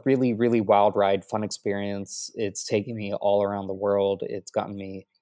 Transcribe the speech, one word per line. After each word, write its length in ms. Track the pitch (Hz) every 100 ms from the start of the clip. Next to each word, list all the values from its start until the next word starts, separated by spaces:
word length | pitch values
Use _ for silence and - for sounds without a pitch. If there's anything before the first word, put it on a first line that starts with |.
really, 280 | 135 131 127
really 280 | 110 117 117
wild 340 | 101 101 104 101
ride, 280 | 98 98
fun 180 | - 110
experience. 840 | 104 - 107 101 101 101 95 - -
It's 300 | - 101 -
taken 300 | - 110 110 113
me 160 | 101
all 300 | 104 101 101
around 240 | 101 101 95
the 80 |
world. 480 | 95 101 101 98 98
It's 260 | - 101 -
gotten 240 | 107 101 101
me 300 | 98 95 - _